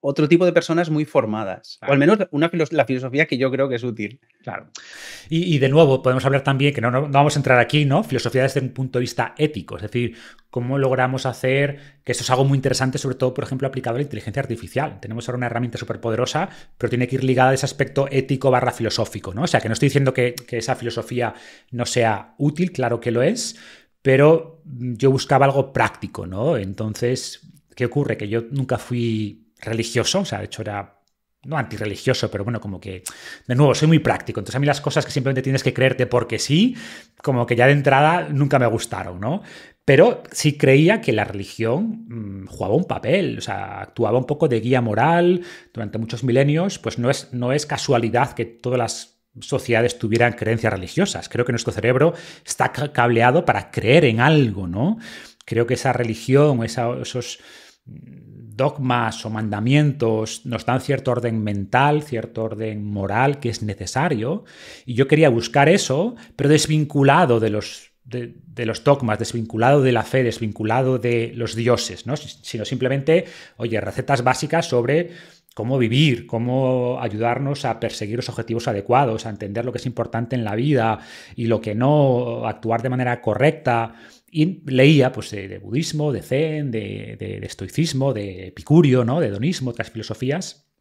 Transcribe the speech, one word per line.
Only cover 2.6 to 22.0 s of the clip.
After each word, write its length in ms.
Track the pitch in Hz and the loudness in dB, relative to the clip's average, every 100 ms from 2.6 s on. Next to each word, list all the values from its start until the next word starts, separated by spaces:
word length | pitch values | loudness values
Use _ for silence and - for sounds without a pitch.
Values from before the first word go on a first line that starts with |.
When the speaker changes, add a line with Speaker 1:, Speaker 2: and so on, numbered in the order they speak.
| 151 | -2
Speaker 1:
la 120 | 156 | 0
filosofía 420 | 127 127 131 135 160 | 0 -2 -4 -2 0
que 120 | 131 | 0
yo 140 | 131 | -2
creo 160 | 127 139 | 0 -2
que 80 | 120 | -2
es 80 | |
útil. 360 | 123 104 104 127 _ _ | -6 -6 -10 -10 _ _
Speaker 2:
Claro. 260 | - 92 - - - - - - - | -12 -12 -12 -20 -20 -20 -18 -18 -6
Y, 260 | 160 180 | -4 0
y 40 | 151 | 2
de 80 | 131 | 4
nuevo, 340 | 143 156 131 | 6 6 6
podemos 220 | 131 127 | 2 0
hablar 180 | 135 135 | 2 0
también, 320 | 139 139 143 | 0 2 0
que 60 | 143 | 0
no, 100 | 113 | 0
no, 120 | 123 | 0
no 60 | 147 | 0
vamos 260 | 139 147 147 | 4 4 2
a 20 | |
entrar 220 | 135 127 | 4 4
aquí, 240 | 117 151 | 4 2
¿no? 180 | 143 139 | 2 2
Filosofía 400 | - 127 120 127 | 0 -2 0 0
desde 160 | 135 139 | 0 0
un 100 | 131 | -4
punto 280 | 123 131 127 | -6 -4 -2
de 40 | |
vista 300 | 123 - 117 - | -4 -4 -4 0
ético, 380 | 151 131 80 - | -2 -2 -12 -12
es 60 | |
decir, 340 | 107 123 120 - - - _ | -6 -4 -4 -6 -20 -20 _
cómo 260 | - 120 139 | -6 -4 0
logramos 480 | 135 127 127 131 | 0 2 0 0
hacer, 540 | 131 117 131 135 143 143 - _ | -4 -4 0 0 0 -4 -16 _
que 80 | - | -6
esto 140 | 120 | -6
es 60 | - | 0
algo 140 | 127 | 2
muy 120 | 139 139 | 4 2
interesante, 420 | 131 123 131 131 | 0 0 -2 -2
sobre 160 | 139 | -6
todo, 180 | 123 127 | -2 -2
por 120 | 127 | -2
ejemplo, 240 | 120 131 135 | -6 -4 -4
aplicado 260 | 131 123 | -4 -4
a 40 | 117 | -4
la 20 | |
inteligencia 400 | 143 107 107 104 | -4 -6 -6 -6
artificial. 560 | 135 113 90 131 147 101 | -6 -8 -4 -4 -4 -8
Tenemos 280 | 101 113 120 | -10 -10 -6
ahora 80 | 123 | -4
una 100 | 120 | -4
herramienta 320 | 117 123 117 | -2 -4 -6
superpoderosa, 720 | 117 110 117 113 127 151 190 - - - | -8 -6 -2 -2 0 -2 -4 -8 -20 -6
pero 140 | 120 | -2
tiene 160 | 123 123 | -2 -2
que 80 | |
ir 80 | 131 | -2
ligada 280 | 131 127 127 | 2 4 4
a 40 | |
ese 100 | 135 135 | 4 -2
aspecto 420 | - 139 - 139 | -2 -2 0 0
ético 400 | 135 131 135 139 | 0 0 0 2
barra 220 | 123 120 | 4 2
filosófico, 600 | - 113 - 104 104 95 | -2 -4 -2 -4 -6 -10
¿no? 100 | 95 | -4
O 40 | 170 | 0
sea, 140 | 120 | 0
que 80 | 110 | 0
no 60 | |
estoy 120 | 110 143 | 0 2
diciendo 260 | 139 135 | 2 2
que, 220 | 127 123 | 2 -2
que 240 | 120 - 117 | -2 -8 -6
esa 160 | 113 | -4
filosofía 580 | 127 117 117 110 123 117 - - - _ | -4 -4 -6 -6 -4 -4 -6 -20 -20 _
no 160 | 120 120 | -6 -2
sea 480 | - | 2